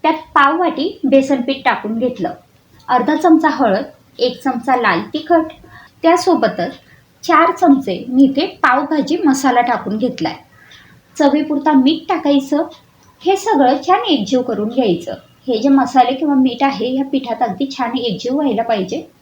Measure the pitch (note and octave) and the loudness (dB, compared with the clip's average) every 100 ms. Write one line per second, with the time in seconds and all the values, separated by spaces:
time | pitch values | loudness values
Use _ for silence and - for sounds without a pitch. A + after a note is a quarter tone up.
0 | D#4 D#4+ - D4+ C#4+ D#4+ F4 - E4 - | 0 -2 -2 2 2 2 -2 -2 -6 -4
1 | C4 C4+ C4+ C4+ B3 C4+ B3+ A3 G#3 A3+ | 2 2 2 -2 -2 -4 -2 -4 -4 -4
2 | B3 A#3+ E3+ - _ _ _ _ - B3 | -4 -4 -8 -8 _ _ _ _ -2 0
3 | - D#4 F4 D#4+ D#4+ C#4 B3 G3 C#4 - | 2 0 4 4 4 0 0 0 -4 -14
4 | _ - B3 B3 C#4 B3 C4 B3 A3 E3 | _ -4 -4 -2 -4 -4 0 0 2 -2
5 | - D4+ - E4+ D#4+ - - - - _ | -4 -10 0 0 0 -10 -20 -20 -20 _
6 | E4 F4 - E4 A3 - F3+ - _ _ | 2 2 2 2 0 -2 -8 -10 _ _
7 | _ _ - D#4 E4+ E4+ F4 C4+ - F3+ | _ _ 0 2 2 2 4 4 2 -6
8 | A#3+ B3+ C4+ C#4 F4 - C#4 B3+ C#4+ D#4 | -2 2 4 4 -4 -2 0 0 0 -2
9 | - E4 F4 C4+ C4+ A#3+ A#3+ A3+ - G#3+ | -2 0 0 2 2 2 0 -2 -4 -4
10 | A#3+ - - - _ _ _ - - - | -4 -4 -8 -8 _ _ _ -20 -20 -20
11 | _ - C#4+ D4 D4+ C#4+ D#4 C#4+ B3+ D#4+ | _ 0 2 2 -2 -2 2 4 2 0
12 | - F4 C#4+ C#4+ - D4 E4+ - _ _ | -4 -4 2 0 0 -4 -4 -10 _ _
13 | _ _ E4 F#4+ A4 F4 B3+ C#4 - G4 | _ _ -2 0 0 2 2 2 0 0
14 | A#4 C#4+ G3 B3+ B3+ G#3 G#3+ B3+ A#3 E3+ | 2 -2 0 -2 -2 -4 -4 -2 0 -2
15 | - A2 _ _ - A3+ C4 C#4 C4 C4+ | -4 -14 _ _ -6 -2 2 2 2 2
16 | B3 C4+ D#4 C4+ C4 A#3 F3+ F3+ A#3 C4 | 2 2 0 2 0 0 -2 -2 -4 -2
17 | C4+ C4+ B3+ A3 A#3+ F#3+ C#4 - A#3 B3+ | -2 -4 -4 -4 -4 -4 -6 -4 -6 -4
18 | A#3+ F#3 - C#4 D4 G#3+ A3+ A3 F#3 C4+ | -4 -4 -4 -2 0 -2 -2 -2 -4 -6
19 | - _ | -10 _